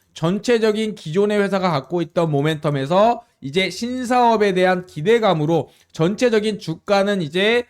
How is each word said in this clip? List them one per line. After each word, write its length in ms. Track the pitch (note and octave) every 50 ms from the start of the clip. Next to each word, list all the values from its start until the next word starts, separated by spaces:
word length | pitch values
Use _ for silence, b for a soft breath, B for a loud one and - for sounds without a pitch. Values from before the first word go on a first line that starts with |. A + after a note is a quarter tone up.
| _ _ -
전체적인 800 | - D#3+ E3 G3 G#3 - B3 A#3 A3+ A3 A3 G#3 G#3+ A3 G#3+ G3
기존의 440 | - - D#3 D3+ G3 G3+ G#3 G#3 G#3
회사가 320 | G3+ F#3+ G3 F#3 F#3 F3+
갖고 300 | D#3 C3+ - - F3 F3
있던 280 | E3+ E3+ - F3+ E3 D#3+
모멘텀에서 920 | D3 C#3 D3 D#3 D#3+ D3 - D3+ C#3+ C#3 C3+ C#3 F3 G3 G#3+ A#3 A#3+ A#3 B B B B
이제 300 | B2 C#3 C#3 F#3 F#3+ E3+
신사업에 840 | E3+ - A#3 B3 B3+ B3+ B3+ A3 B3+ B3 A#3+ A#3 A3+ G#3 G#3 G3+ F3+
대한 320 | F#3 F#3 F#3 F#3 F3+ F3+
기대감으로 840 | - - D3+ D3+ G3+ A#3 A#3 A3 G3 E3+ D#3 D3 D#3 E3+ D#3 - b b b b b b
전체적인 680 | - D#3+ F3+ G#3+ - B3+ B3 A3+ G#3+ G#3 A3 G3+ -
주가는 600 | - D#3 - - - - G3+ G3 G3 G#3 G3+ F#3+
이제 440 | E3 C#3 - F#3 G3 G#3+ A#3+ A#3+ A#3+